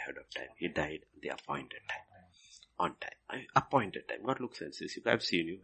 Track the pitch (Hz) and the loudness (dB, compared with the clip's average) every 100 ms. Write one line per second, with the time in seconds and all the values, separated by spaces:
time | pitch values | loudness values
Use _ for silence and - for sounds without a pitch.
0 | - - - - 64 - 85 - 76 78 | -8 -8 -10 -10 -10 -4 -2 0 -2 -2
1 | - - 65 67 - - - - - - | -12 -10 -6 -6 -4 -4 -6 -12 -10 -10
2 | - - - - - - - - 87 - | -10 -20 -20 -20 -20 -20 -12 -2 -2 -2
3 | - - - 131 - - - 139 101 - | -10 -10 -8 -8 2 4 6 4 4 -2
4 | - - 113 131 123 - - - - - | -6 -4 0 0 -2 -6 -8 -6 -6 -2
5 | 117 120 - 90 82 95 | 4 4 6 2 2 -2